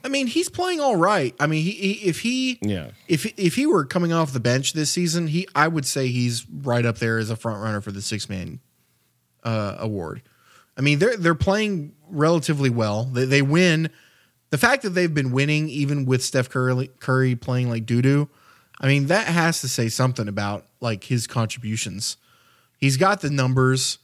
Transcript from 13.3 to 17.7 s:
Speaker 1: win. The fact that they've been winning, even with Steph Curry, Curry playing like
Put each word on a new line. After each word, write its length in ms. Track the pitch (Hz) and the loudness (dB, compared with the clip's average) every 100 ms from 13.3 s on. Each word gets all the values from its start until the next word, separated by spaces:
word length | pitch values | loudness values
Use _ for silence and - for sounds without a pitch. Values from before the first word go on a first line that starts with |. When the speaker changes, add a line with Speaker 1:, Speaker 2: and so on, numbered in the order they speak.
| 139 | 4
Speaker 1:
win. 480 | 139 160 185 160 160 _ _ _ _ _ _ | 4 4 4 2 -2 _ _ _ _ _ _
The 80 | 143 | 0
fact 260 | 240 277 | 2 2
that 80 | 208 | 0
they've 220 | 180 175 | 0 0
been 180 | 147 131 | 0 0
winning, 360 | 127 143 151 156 | 0 2 2 0
even 380 | 139 139 143 131 | -2 -2 0 0
with 180 | 127 | 0
Steph 260 | - 135 123 | 0 -2 0
Curry, 400 | 131 127 127 139 _ | -2 0 0 -4 _
Curry 360 | - 131 131 120 | -2 2 2 0
playing 340 | - 123 | -2 -2
like 160 | 123 | 0